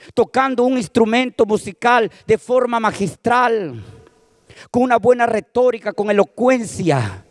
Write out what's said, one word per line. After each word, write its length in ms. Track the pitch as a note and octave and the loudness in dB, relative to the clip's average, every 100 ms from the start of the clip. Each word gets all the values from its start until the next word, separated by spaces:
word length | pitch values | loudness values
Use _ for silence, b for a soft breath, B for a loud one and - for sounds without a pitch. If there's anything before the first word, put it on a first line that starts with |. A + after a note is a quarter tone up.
| B | B
tocando 500 | - A3+ - C4+ B3 | -4 -2 0 -2 0
un 140 | B3+ B3+ | 0 -2
instrumento 680 | F#3 A#3 A3 A#3+ B3+ - G#3 | -2 0 2 0 -2 -2 0
musical 640 | G#3+ G#3 F3 A#3+ B3 G3+ b - | -2 -6 -4 0 2 0 b -2
de 120 | G#3+ | -2
forma 400 | - B3+ B3 A#3 | 0 -2 0 -2
magistral, 1040 | G#3+ - G3 - - A#3+ B3 A3+ E3 A#2 - - - _ _ _ B B B | -2 -2 -6 -4 -2 0 2 -2 -4 -10 -16 -20 -20 _ _ _ B B B
con 140 | A#3+ | -2
una 140 | B3+ A3+ | 2 2
buena 280 | A3 B3 A#3 | 4 4 2
retórica, 680 | G#3+ - A#3+ B3+ A3+ G#3 | -2 -4 0 0 0 -4
con 180 | G#3 G#3 | -4 0
elocuencia 1120 | G3+ G3 - B3 B3+ A3 - F3 C#3 G#2 F#2+ - | 2 0 0 0 0 -2 -4 -2 0 -2 -8 -20